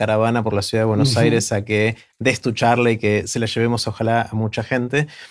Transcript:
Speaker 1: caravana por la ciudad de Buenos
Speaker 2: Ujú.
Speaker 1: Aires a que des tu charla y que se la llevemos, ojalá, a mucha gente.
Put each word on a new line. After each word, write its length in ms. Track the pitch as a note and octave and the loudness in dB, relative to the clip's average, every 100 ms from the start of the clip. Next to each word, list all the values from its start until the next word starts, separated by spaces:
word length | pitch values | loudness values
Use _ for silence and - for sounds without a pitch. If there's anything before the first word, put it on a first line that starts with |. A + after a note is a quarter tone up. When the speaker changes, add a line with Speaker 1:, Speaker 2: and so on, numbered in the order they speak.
Speaker 1:
caravana 400 | G#2+ G#2+ A2+ A#2 | 0 2 2 0
por 100 | A2+ | 0
la 80 | G2+ | -2
ciudad 220 | - A2+ | -2 0
de 40 | A2 | 2
Buenos 240 | G#2+ C#3 | 2 2
Speaker 2:
Ujú. 80 | A#2 | 2
Speaker 1:
Aires 320 | A#2 A#2 - | 2 2 0
a 100 | G#2 G#2+ | -4 0
que 300 | G#2 A2 A#2 - - | 0 0 -2 -12 -2
des 220 | B2 A2+ | 0 0
tu 100 | B2+ | -2
charla 400 | G#2+ A#2+ A#2+ A#2+ | 0 2 4 2
y 60 | G#2+ | 2
que 280 | G#2 G#2 - | 0 0 -2
se 140 | A#2+ | -4
la 60 | A2+ | -4
llevemos, 420 | A#2 A#2 A#2+ - | 0 0 -2 -4
ojalá, 400 | - A2+ A#2 A2+ | -4 0 0 -2
a 60 | A2 | -4
mucha 280 | A2 A2+ | -4 -4
gente. 440 | A2 B2+ B2 C#3 D3+ - - | -4 -4 -2 -2 -2 -6 -20